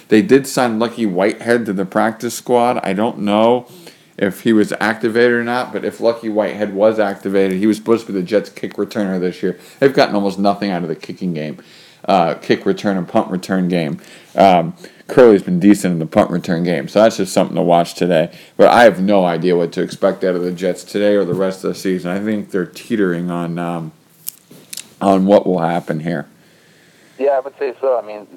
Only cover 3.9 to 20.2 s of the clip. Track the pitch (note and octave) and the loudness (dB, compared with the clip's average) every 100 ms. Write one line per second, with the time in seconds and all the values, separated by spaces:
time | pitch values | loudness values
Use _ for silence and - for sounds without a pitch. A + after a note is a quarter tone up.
3.9 | - _ - F#2+ - A#2+ G#2+ G2 - G#2 | -20 _ -6 -4 -2 2 2 2 -2 -4
4.9 | A2 A#2 A#2 A#2+ A#2+ A#2 B2 G#2+ G#2 G#2 | -2 -2 2 2 2 -2 -4 -6 -6 -8
5.9 | - A2+ A2+ A2+ G#2+ G2+ G2 G#2 G2 A2 | -2 -2 -2 -4 -2 -2 -4 -6 0 2
6.9 | G#2+ G2+ F#2+ G2 G2 G2 F#2 G#2+ G#2 - | 2 -2 -4 -2 0 0 0 0 0 0
7.9 | A2+ - G2 F2 G2+ - - G2 - G2+ | -2 -2 -6 -2 -2 -4 -8 -10 -8 -6
8.9 | A#2 G2 F#2 F2+ - F#2 - - - C#3 | -6 -4 -4 -4 -4 -6 -6 -14 -2 0
9.9 | C3+ - G2+ G2+ F#2 G2+ G2 G2+ F2 E2+ | 2 0 0 -2 0 0 0 -4 -4 -6
10.9 | - - F2 F#2 D#2 D2+ - - - - | -8 -12 -10 -8 -6 -8 -12 -20 -20 -20
11.9 | _ - F#2+ E2 - - G#2+ G2+ F#2 G#2+ | _ 0 2 2 -2 -2 -2 -2 -2 -2
12.9 | F#2+ E2+ A2+ - F2+ - F#2+ F2+ F2 D2+ | -4 -2 -2 -2 -6 -4 -2 0 -2 -2
13.9 | F2 - - - - G2 F2 E2+ - - | -8 -14 -20 -4 4 6 6 2 -6 -18
14.9 | - - - A#2+ G2 F2+ F2+ G2+ G2 F#2 | -20 0 6 8 6 2 2 4 4 2
15.9 | E2+ D#2+ G#2+ - F2 - E2 F2 D#2+ C#2+ | -4 0 0 0 -2 -4 -2 -2 -4 0
16.9 | G2+ A2 - F#2 G2+ F2+ E2+ F2 E2+ E2+ | 4 4 2 -2 0 0 0 2 2 0
17.9 | - F2 E2 E2+ - - - G2+ A2 A#2 | -2 0 2 0 -6 -8 4 6 8 6
18.9 | F2+ F#2+ G2+ F2+ E2 F2+ F2 E2+ F#2 E2+ | 4 2 2 2 0 0 0 0 -4 -6
19.9 | - G2 F#2 | -2 -2 0